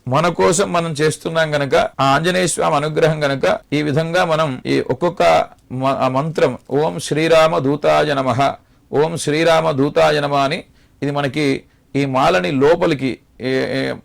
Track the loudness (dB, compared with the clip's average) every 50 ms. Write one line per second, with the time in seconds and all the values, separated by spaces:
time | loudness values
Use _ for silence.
0 | _ -2 0 0 0 0 0 2 2 2 2 2 0 0 0 -2 -2 -2 -2 -2
1 | 0 -2 -2 -2 -8 -4 -2 -2 -2 0 -2 -2 -2 0 0 0 0 0 -2 -2
2 | 0 2 2 2 0 0 0 0 -2 -2 -2 -2 -2 0 0 0 -2 -2 0 0
3 | 0 0 0 0 -2 -2 -2 0 0 -2 -2 -2 -4 _ -4 -2 -2 -2 -2 -2
4 | -2 -2 0 -2 0 0 0 0 0 -2 -4 -6 -4 -2 -2 -2 -2 -2 -4 -2
5 | -2 -4 0 2 2 4 4 2 0 -2 -8 _ _ _ -8 -4 -2 -2 0 0
6 | -2 0 0 -2 -2 -2 0 0 0 0 0 -4 -8 -4 -2 -2 0 -2 -4 -6
7 | -6 -4 -2 -2 2 4 4 6 6 4 2 0 0 0 -2 0 0 2 2 2
8 | 2 0 -2 -2 -2 -2 0 0 0 -2 -2 -6 _ _ _ _ _ _ 0 0
9 | 0 0 -2 -4 -4 -2 0 2 2 4 4 4 2 0 0 0 0 0 2 4
10 | 4 4 4 2 0 0 0 0 0 0 -2 -6 -8 -14 _ _ _ _ _ _
11 | -6 -4 -2 -2 -4 -2 -2 0 0 0 0 -2 -4 _ _ _ _ _ -4 -2
12 | -2 0 0 2 2 2 2 2 0 0 0 2 4 4 4 4 2 0 0 -2
13 | -2 -4 -6 -8 _ _ _ -10 -6 -4 -2 -2 -2 -4 -4 -4 -6 -6 -8 -8